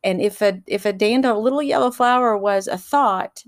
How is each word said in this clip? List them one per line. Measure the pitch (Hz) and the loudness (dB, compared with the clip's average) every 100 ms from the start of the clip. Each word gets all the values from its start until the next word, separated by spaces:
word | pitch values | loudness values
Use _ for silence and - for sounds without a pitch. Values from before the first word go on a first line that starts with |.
and | 196 185 | -2 0
if | 208 202 | -2 0
a, | 208 190 - | -2 -2 -6
if | 202 208 | -4 -4
a | |
dand-, | 196 208 247 254 | 0 0 2 2
a | 214 | 2
little | 226 277 | 0 0
yellow | 294 - 247 | 0 0 0
flower | 240 247 247 247 208 | 0 2 2 2 0
was | 202 196 190 | 0 0 -2
a | - | -8
thought | - 285 254 190 - - | -2 0 2 0 -4 -12